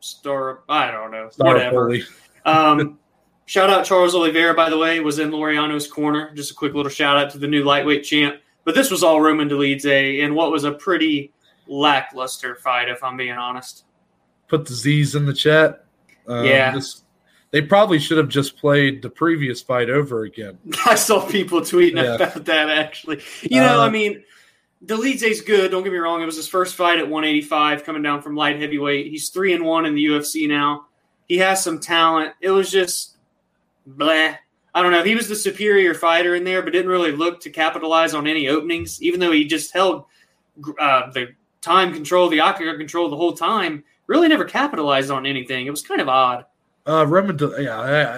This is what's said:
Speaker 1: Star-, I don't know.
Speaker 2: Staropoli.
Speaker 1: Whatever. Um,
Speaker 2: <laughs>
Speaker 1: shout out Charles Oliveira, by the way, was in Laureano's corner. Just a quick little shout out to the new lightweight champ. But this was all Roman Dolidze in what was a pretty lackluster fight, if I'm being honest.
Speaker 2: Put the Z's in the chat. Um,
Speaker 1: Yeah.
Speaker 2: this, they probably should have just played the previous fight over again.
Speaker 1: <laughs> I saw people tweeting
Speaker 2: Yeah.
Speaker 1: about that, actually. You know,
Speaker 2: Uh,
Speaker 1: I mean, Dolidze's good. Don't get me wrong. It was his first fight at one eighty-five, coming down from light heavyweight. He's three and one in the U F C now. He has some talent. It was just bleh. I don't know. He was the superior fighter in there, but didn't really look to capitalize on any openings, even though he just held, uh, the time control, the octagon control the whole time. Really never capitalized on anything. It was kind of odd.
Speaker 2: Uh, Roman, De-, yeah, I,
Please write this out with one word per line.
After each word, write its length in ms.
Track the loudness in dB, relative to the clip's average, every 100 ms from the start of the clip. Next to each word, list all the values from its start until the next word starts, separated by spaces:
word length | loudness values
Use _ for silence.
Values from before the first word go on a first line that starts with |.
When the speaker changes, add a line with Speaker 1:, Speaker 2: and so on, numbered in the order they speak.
Speaker 1:
Star-, 600 | -18 -14 -8 -6 -6 -10 -4
I 220 | -2 -2
don't 200 | -4 -10
know. 180 | -12 -14
Speaker 2:
Staropoli. 120 | -2
Speaker 1:
Whatever. 520 | 2 4 2 0 0 -2 -6 -16 _ _
Um, 540 | 2 4 6 4 2 -6 _ _
Speaker 2:
<laughs> 240 | _ _ -4
Speaker 1:
shout 240 | 2 4
out 140 | 4
Charles 300 | 4 4 4
Oliveira, 400 | 4 2 4 4
by 160 | 4 2
the 80 | 2
way, 220 | 0 0
was 180 | -2 -2
in 120 | -4
Laureano's 560 | -4 -2 0 0 -2 -6
corner. 460 | -4 -2 -2 -6
Just 160 | -10 -14
a 40 |
quick 200 | -6 -4
little 160 | -4 -4
shout 260 | -2 2 2
out 140 | 0
to 80 | -4
the 100 | -2
new 160 | 0
lightweight 400 | 2 2 2 -2
champ. 360 | 0 0 0 -2 _ _
But 100 | -2
this 160 | 0 0
was 120 | 2
all 160 | 4 4
Roman 280 | 4 2 0
Dolidze 720 | 0 0 0 2 2 2 0
in 160 | -2
what 160 | 0 0
was 140 | 0
a 80 | -2
pretty 600 | -4 -2 0 2 0 -4 _ _ _ -12
lackluster 840 | 0 2 2 -2 -8 -10 -8 -10 -6
fight, 320 | -4 -2 -2
if 140 | -6
I'm 120 | -8 -8
being 160 | -8
honest. 520 | -8 -8 -10 -14 -20 _ _ _ _ _ _ _
Speaker 2:
Put 180 | -4 -4
the 80 |
Z's 400 | -4 0 2 0
in 120 | 0 -2
the 60 |
chat. 500 | 0 2 4 4 0 _ _ _ _ -10
Um, 160 | -2
Speaker 1:
Yeah. 280 | 2 4 2
Speaker 2:
this, 320 | 0 -8 -14 _ _ _ _ _
they 100 | -2
probably 360 | 4 4 6 4
should 200 | 2 0
have 100 | 2
just 280 | 0 -2 -2
played 460 | 0 2 2 -2
the 80 | -10
previous 500 | -4 -2 0 -2 -6
fight 260 | -4 -2 0
over 340 | -2 -2 -4
again. 340 | -8 -12 -16 -16 -10
Speaker 1:
<laughs> 140 | -2 2
I 80 | 2
saw 280 | 2 0 0
people 320 | -2 -2 -2
tweeting 360 | 0 4 4 4
Speaker 2:
Yeah. 120 | 0 0
Speaker 1:
about 280 | -2 -2
that, 240 | -2 0 2
actually. 500 | 0 -2 -8 -10 -10 -10 -14
You 180 | 0 4
know, 200 | 6 6
Speaker 2:
Uh, 60 | 4
Speaker 1:
I 40 |
mean, 320 | 2 -2 -4 -12 _ _ _ _ _
Dolidze's 560 | -8 -4 -2 -2 -2 -2
good. 300 | 0 2 2
Don't 120 | 0
get 80 | -4
me 60 | -4
wrong. 240 | -2 -2
It 40 | -4
was 100 | -8
his 120 | -4
first 260 | -2 -2
fight 240 | 0 0 2
at 100 | 0
one 160 | -2
eighty-five, 600 | 0 0 -2 -2 0 -2
coming 180 | -6 -6
down 180 | -4 -4
from 140 | -6 -4
light 240 | -2 -2
heavyweight. 460 | -6 -4 -2 -4 -4
He's 240 | -10 -8
three 220 | -4 -2
and 120 | -2
one 220 | 0 0 0
in 80 |
the 80 | 0
U 140 | 0 0
F 60 |
C 220 | -2 -4 -2
now. 400 | 0 -2 -4 -10 _ _ _ -4
He 100 | 0
has 240 | 2 2
some 160 | -2 -6
talent. 540 | -2 2 2 2 -2 -4
It 100 | 0
was 200 | 0 2
just 460 | 0 0 -4 -10 _ _ _ _ _ _ _ -20
bleh. 480 | -4 0 2 2 -2 _ _ _
I 80 | 0
don't 100 | 2
know. 100 | 4
He 120 | 2
was 140 | 0 -2
the 60 |
superior 600 | -4 -6 -2 2 4 4
fighter 400 | 2 2 2 2
in 100 | 0
there, 180 | -2 -2
but 100 | -2
didn't 180 | -2 0
really 220 | 0 0
look 280 | 0 -4 -4
to 100 | -10
capitalize 640 | -2 -2 -2 0 2 2
on 140 | 0 -2
any 220 | -2 0
openings, 540 | -2 -2 -6 -8 -6
even 160 | -4 0
though 120 | 2
he 140 | 2 2
just 260 | -2 -4
held, 320 | 0 0 0 -8 _ _ _ _ -18 -14 -2
uh, 320 | 2 2 0
the 160 | -6 -8 _ _ _
time 320 | 0 2 2
control, 340 | -2 0 2 4
the 120 | 4
octagon 360 | 2 0 -4 -8
control 320 | -8 -4 -4
the 80 | -2
whole 160 | -2
time. 500 | -2 -2 -2 -2 -6 -12 _ -2
Really 220 | 2 4
never 160 | 2
capitalized 640 | 0 -2 -4 -2 0 0 0
on 140 | -4
anything. 420 | -4 -6 -6 -8 -6
It 40 |
was 100 | -8
kind 180 | -6 -4
of 60 | 0
odd. 340 | 2 2 -2 -10 _ _ _ -2
Speaker 2:
Uh, 200 | 0 2
Roman, 280 | 2 0 -2
De-, 260 | -4 -2
yeah, 180 | -6 -6
I, 200 | -2 0 0